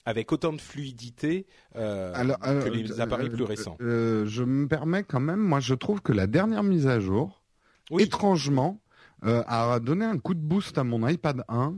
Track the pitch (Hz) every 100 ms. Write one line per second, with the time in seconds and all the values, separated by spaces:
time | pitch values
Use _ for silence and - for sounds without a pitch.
0 | 117 113 104 156 165 156 - 143 139 117
1 | 120 - 151 185 190 _ _ 117 107 98
2 | 92 123 123 - 135 139 123 113 110 113
3 | 113 123 120 117 107 104 101 85 120 117
4 | 113 110 107 110 123 135 143 151 156 185
5 | 196 127 147 190 202 139 123 131 - 202
6 | - 104 95 143 220 214 202 180 135 120
7 | 92 101 190 - _ _ _ _ - 170
8 | 214 - 202 175 139 139 147 214 _ _
9 | - - 107 117 - 117 117 120 117 180
10 | 226 175 - 175 151 196 - - 123 117
11 | 120 175 156 127 - 117 139